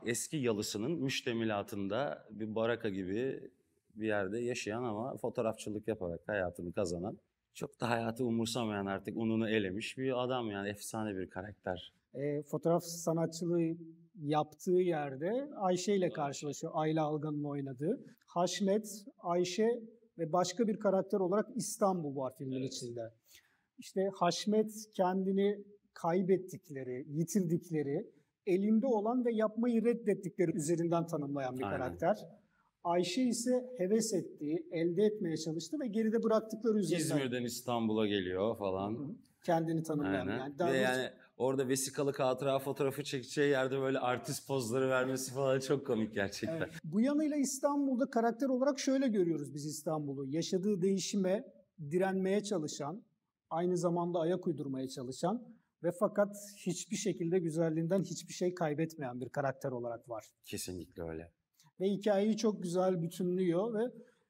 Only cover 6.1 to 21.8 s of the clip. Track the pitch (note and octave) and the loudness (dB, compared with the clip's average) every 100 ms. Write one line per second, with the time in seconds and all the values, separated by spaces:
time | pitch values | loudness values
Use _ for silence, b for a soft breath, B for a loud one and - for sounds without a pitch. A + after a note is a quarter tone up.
6.1 | E2 - G#2 F2+ F2 F2 G#2+ F#2 E2+ F#2+ | -6 -4 -2 -2 -4 -6 -2 -2 -2 -6
7.1 | F#3+ _ _ _ - - - A#2+ A#2 A#2 | -8 _ _ _ -10 -10 -4 -2 0 -2
8.1 | A#2 B2 A2+ A2+ B2+ A2+ G2+ G2 G2 G#2 | -2 0 0 0 -2 -2 -2 -2 -4 -4
9.1 | G#2 A2+ A2 A2 A2 F#2+ G2 - - C3 | -2 0 2 2 2 0 -4 -6 -4 -2
10.1 | B2 B2 B2+ A2+ G2+ G2+ G#2 - A2+ A2 | 0 0 0 -2 -4 -4 -6 -6 -4 -4
11.1 | F#2 F2+ F#2 G2+ - F#2+ F2 - _ _ | -4 -6 -6 -10 -8 -6 -6 -10 _ _
12.1 | C3 D3 D3 C#3+ D3+ E3 E3+ - - E3+ | -6 -4 -4 -4 -2 2 0 0 -6 -2
13.1 | E3 E3 - E3+ E3+ E3 E3+ - - - | 0 -2 -2 -2 0 0 -2 -10 -20 -20
14.1 | F#3 D3 D3+ D3+ - F#3 F3+ F3+ D#3 C#3+ | -8 -2 0 -2 -4 2 4 4 0 -2
15.1 | C3 E3+ B3 C#4+ - F#3+ F3+ G#3 G3+ F3 | -4 -2 -2 -4 -2 0 2 2 2 2
16.1 | - C#3+ C3+ D3+ C3+ E3 D#3+ D#3 D#3+ D3+ | 0 -4 -4 -6 -6 -4 0 2 2 0
17.1 | D3+ D3+ D3 D3 C#3+ C#3 B2 D#3+ D4 B | 0 -2 -4 -4 -4 -6 -4 -2 -2 B
18.1 | B B F3 F3+ - G3 G#3+ G#3+ - - | B B 0 0 2 2 2 0 -12 -16
19.1 | - F3+ F3 F3+ - A3+ G3 - - _ | -8 -2 0 2 2 2 2 -4 -18 _
20.1 | - D#3+ F3 F#3 - A3 - G3+ F#3+ F#3+ | -6 0 2 2 2 0 2 2 2 2
21.1 | G#3 F3+ G#3 G#3 A#3+ - - | 2 2 2 0 -4 -6 0